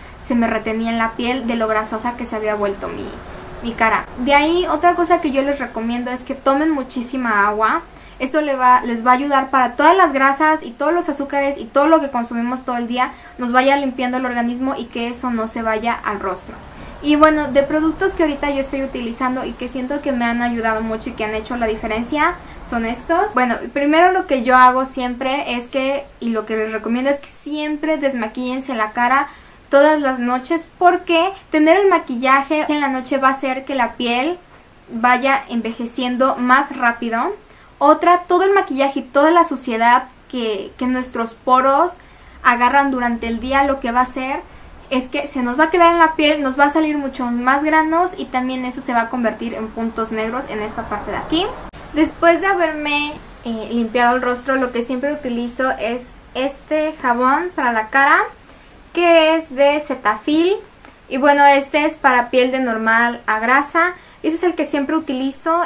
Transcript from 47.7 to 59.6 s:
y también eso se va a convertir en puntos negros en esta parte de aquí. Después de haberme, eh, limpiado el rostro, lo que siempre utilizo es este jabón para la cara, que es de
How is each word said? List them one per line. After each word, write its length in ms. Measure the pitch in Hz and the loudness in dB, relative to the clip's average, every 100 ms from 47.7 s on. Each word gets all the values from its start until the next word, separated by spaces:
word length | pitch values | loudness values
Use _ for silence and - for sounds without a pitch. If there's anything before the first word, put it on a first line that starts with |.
| 311 311 330 359 359 | 2 2 2 0 -4
y 100 | 247 | -6
también 380 | 254 254 254 | -4 -4 -4
eso 160 | 254 262 | -6 -8
se 140 | 254 | -4
va 80 | 233 | -2
a 60 | 233 | -2
convertir 420 | 247 226 220 233 | -2 -2 -4 -8
en 160 | 220 220 | -8 -8
puntos 420 | 226 226 226 220 | -6 -6 -4 -4
negros 340 | 220 220 214 - | -4 -4 -6 -6
en 140 | 214 | -8
esta 220 | 214 233 | -8 -8
parte 260 | 226 214 - | -8 -8 -8
de 80 | 185 | -8
aquí. 280 | - 320 427 - - - - | -2 -2 -2 -6 -14 -18 -6
Después 480 | 302 302 - 339 330 | -2 -2 2 2 2
de 60 | 392 | 2
haberme, 640 | 370 320 302 294 294 294 - - - | 0 0 -2 -4 -4 -4 -10 -18 -14
eh, 240 | 240 220 214 | -10 -8 -4
limpiado 460 | 233 226 240 240 254 | -4 -2 2 2 2
el 60 | |
rostro, 340 | 254 247 277 269 | -2 -4 -2 -2
lo 160 | 247 | -2
que 80 | 240 | -4
siempre 320 | 233 247 285 | -4 -4 -4
utilizo 580 | 294 254 233 240 254 262 | -4 -6 -4 -6 -4 -4
es 320 | - 220 240 - - - | -2 -4 -6 -10 -20 -12
este 600 | 247 277 - - 311 311 311 | -6 -6 -6 -4 -2 -2 -2
jabón 480 | 254 240 254 285 359 | -2 2 2 2 -2
para 180 | 320 254 | -4 -2
la 160 | 226 220 | -2 0
cara, 280 | 277 285 339 440 - - - - - - | 2 4 4 2 -8 -20 -20 -20 -20 -10
que 400 | 339 349 330 311 | 0 4 6 6
es 200 | 320 320 | 2 -2
de 260 | 254 | 2